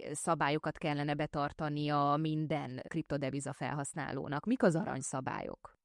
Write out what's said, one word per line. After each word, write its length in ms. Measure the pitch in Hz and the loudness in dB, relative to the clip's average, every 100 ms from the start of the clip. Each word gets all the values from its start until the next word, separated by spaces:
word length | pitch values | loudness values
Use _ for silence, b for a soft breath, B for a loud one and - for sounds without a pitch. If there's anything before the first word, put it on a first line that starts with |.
| - | -6
szabályokat 640 | 151 - 156 143 156 156 - | -4 0 2 4 2 0 -2
kellene 360 | 156 143 147 | 0 0 0
betartania 1000 | 147 151 151 143 - 151 147 147 147 143 147 | 0 0 -2 -2 -2 -2 0 2 2 4 2
minden 680 | 156 156 156 151 135 127 - | 2 0 0 -2 -4 -8 -6
kriptodeviza 640 | 165 - 143 131 139 139 | -6 -2 -2 -2 -2 -4
felhasználónak? 920 | 139 135 147 143 - 139 135 - 143 | -6 -4 -4 -4 -6 -4 -4 -2 -2
Mik 180 | 208 262 | 0 6
az 140 | 202 165 | 6 6
aranyszabályok? 1000 | 196 131 - 135 131 - 50 - - _ | 2 -4 -4 -4 -4 -4 -6 -10 -16 _